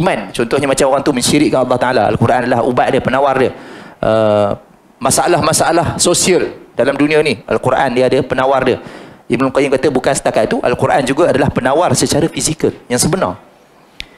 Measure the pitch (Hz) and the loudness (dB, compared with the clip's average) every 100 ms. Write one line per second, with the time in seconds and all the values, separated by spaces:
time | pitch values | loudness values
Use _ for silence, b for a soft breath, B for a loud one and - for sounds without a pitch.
0 | 175 147 101 - 117 143 139 135 139 135 | 0 -2 -4 -6 -2 0 0 2 2 2
1 | 131 127 120 151 160 135 127 127 123 127 | 0 -2 0 2 2 2 0 0 0 0
2 | 104 107 117 120 120 123 113 123 123 131 | 0 2 2 2 0 0 0 0 0 0
3 | - 127 143 131 120 - B B B B | 0 0 2 2 0 -2 B B B B
4 | - 110 110 104 101 104 - _ _ - | 0 2 2 2 0 -4 -12 _ _ -6
5 | 127 151 156 170 156 156 143 165 160 - | -2 0 0 0 0 0 0 0 0 0
6 | - 170 - 170 107 - - - 123 139 | 0 0 2 0 0 -8 -10 -4 -2 0
7 | 147 156 156 - - 110 - - 139 120 | 2 2 0 -2 -2 -2 0 0 0 2
8 | 127 131 143 127 131 135 123 107 B B | 2 2 0 0 0 2 2 -2 B B
9 | B B B 127 135 131 143 131 160 131 | B B B -2 0 0 0 2 0 0
10 | 143 139 - - 110 240 - 123 131 160 | 0 -2 0 0 0 0 -2 0 0 0
11 | 127 139 165 123 147 143 127 143 180 - | 0 2 2 2 0 0 0 2 2 0
12 | 127 147 160 - - 156 120 - - 120 | 0 0 -2 -2 -6 -2 -4 -4 -4 -2
13 | 151 185 127 92 - _ _ _ B B | 0 0 -2 -6 -14 _ _ _ B B
14 | B | B